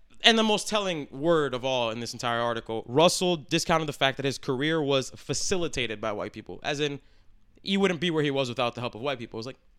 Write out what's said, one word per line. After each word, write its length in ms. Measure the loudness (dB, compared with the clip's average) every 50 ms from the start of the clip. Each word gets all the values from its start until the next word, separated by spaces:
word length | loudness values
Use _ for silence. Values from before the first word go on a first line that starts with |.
| -20 -20 -16 2 4
and 160 | 6 6 6
the 40 | 6
most 240 | 4 4 2 0 0
telling 400 | -2 0 0 0 -2 -4 -4 -8
word 420 | -8 -2 2 4 4 4 4 2 -2
of 120 | -2 0
all 260 | 0 0 2 0 0
in 100 | -2 -4
this 140 | -6 -8 -8
entire 260 | -4 -2 -2 0 0
article, 440 | 0 0 0 -2 -4 -6 -6 -6 -6
Russell 500 | 0 4 6 6 6 6 4 2 0 0
discounted 500 | 0 -2 -2 -2 -2 2 2 0 0 0
the 60 | -2 -2
fact 220 | 0 0 0 0
that 80 | 0 -2
his 140 | -4 -4 -2
career 440 | -4 -4 -2 0 0 0 0 0 2
was 280 | 2 2 2 2 -2
facilitated 880 | -8 -14 -8 -6 -4 -2 0 0 0 0 -2 -2 -2 -4 -4 -4 -4 -4
by 120 | -4 -4 -4
white 200 | -4 -6 -8 -8
people, 260 | -12 -14 -12 -14 -8 -6
as 180 | -6 -2 -2
in 200 | -2 -4 -4 -6 -12 -18 -20 -20 -20 -20 -20 -20 -20 -20 _ -14 -4
he 140 | 0 2
wouldn't 240 | 2 4 2 2 2
be 100 | 0 0
where 120 | 2 2 2
he 80 | 2
was 180 | 2 0 0 0
without 260 | 0 0 0 0 0
the 40 | -2
help 140 | -6 -6 -6
of 80 | -4 -4
white 160 | -4 -4 -4
people. 200 | -8 -10 -10 -10
It's 80 | -10
like, 120 | -10 -12 -16 _ -20 _